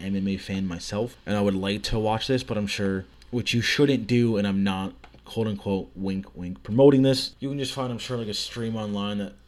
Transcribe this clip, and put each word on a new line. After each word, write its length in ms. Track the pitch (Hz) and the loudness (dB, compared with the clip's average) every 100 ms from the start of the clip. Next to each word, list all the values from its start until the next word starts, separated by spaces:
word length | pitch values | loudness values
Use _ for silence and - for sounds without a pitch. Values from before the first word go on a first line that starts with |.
M 140 | 95 98 | -4 -2
M 120 | 98 | -2
A 100 | 95 | -2
fan 300 | - 98 95 | -4 -4 -4
myself, 480 | 85 - 104 120 - - | -6 -6 -4 -4 -6 -2
and 120 | 104 | 2
I 40 | |
would 120 | 101 | 2
like 300 | 95 98 104 | 2 0 -2
to 160 | - 117 | -2 0
watch 280 | 107 110 - | 0 0 0
this, 140 | 131 | -2
but 140 | 127 110 | 0 -2
I'm 80 | 101 | -2
sure, 400 | - 101 95 92 - - | -2 0 -2 -4 -16 -6
which 240 | 120 - | -4 0
you 80 | 123 | 0
shouldn't 460 | 107 - 147 131 107 | 2 4 4 4 2
do, 300 | 120 117 104 | 2 4 2
and 100 | 101 | 2
I'm 160 | 98 | 2
not, 300 | 98 95 95 - - - - | 2 0 -4 -8 -20 -20 -10
quote 200 | - 110 | -4 -4
unquote, 440 | 98 104 98 85 - | -2 -2 -2 -4 -6
wink, 400 | 95 95 - - | -4 -4 -6 -10
wink, 280 | 90 92 | -10 -10
promoting 400 | - 110 139 139 | -2 8 8 8
this. 320 | 135 131 - - | 6 2 -2 -8
You 100 | 139 | -8
can 100 | 139 | -6
just 140 | 135 | -6
find, 180 | - 127 | -6 -6
I'm 80 | 117 | -6
sure, 180 | - 123 | -6 -6
like, 120 | 107 | -6
a 40 | |
stream 420 | 98 - 120 113 113 | -6 -8 -6 -4 -4
online 440 | 107 101 101 104 | -4 -4 -4 -4
that, 140 | 98 - | -6 -10